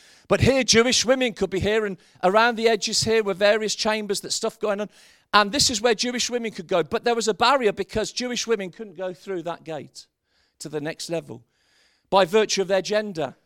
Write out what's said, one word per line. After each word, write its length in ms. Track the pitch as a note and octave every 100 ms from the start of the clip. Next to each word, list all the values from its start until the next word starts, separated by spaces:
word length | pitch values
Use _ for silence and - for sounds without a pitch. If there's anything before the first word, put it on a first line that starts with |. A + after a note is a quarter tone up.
| _ _ -
But 140 | G3+
here, 240 | - C4+
Jewish 400 | A#3+ A3 A#3+ A3+
women 280 | G3+ C4 B3
could 180 | - F#3
be 100 | F#3
here, 260 | G3 A3 G#3
and 100 | F3+ _ -
around 320 | F3+ G#3+ A#3+ A3+
the 120 | A3+
edges 360 | A3 A#3 G#3
here 180 | - A3
were 120 | G3
various 420 | F#3 G#3 A3 G#3+ -
chambers 440 | A3 A3 G#3 G3
that 100 | C3+
stuff 260 | - A3+ -
going 220 | G#3+ G3+
on. 100 | G#3 _ _ _ _
And 200 | G#3 G3+
this 180 | C#4+ -
is 100 | G#3+
where 140 | A#3+
Jewish 340 | A3 B3 B3 -
women 220 | A#3+ A3+
could 160 | - D3+
go. 160 | F3+
But 220 | D#3+ A3+
there 100 | A#3+
was 140 | A#3 G#3+
a 60 |
barrier 380 | F#3+ A#3+ C#4 G#3
because 380 | G3+ F#3 G#3+ G#3
Jewish 340 | - B3 A#3+ A3+
women 240 | A3 F#3+
couldn't 260 | - G#3+ E3
go 160 | F#3
through 300 | F3+ G3 F#3
that 200 | D#3+ D#3+
gate 440 | D3 D#3 B2+ - - _ _ _ _ -
to 100 | D#3
the 120 | D3
next 280 | D3 D#3 -
level 340 | E3 D3 A#2 _ _ _ _ _ _ -
by 140 | F#3+
virtue 380 | F3+ G#3+ G#3 -
of 60 | F3+
their 140 | F#3+
gender. 540 | F#3 G#3 G#3+ E3 C3 -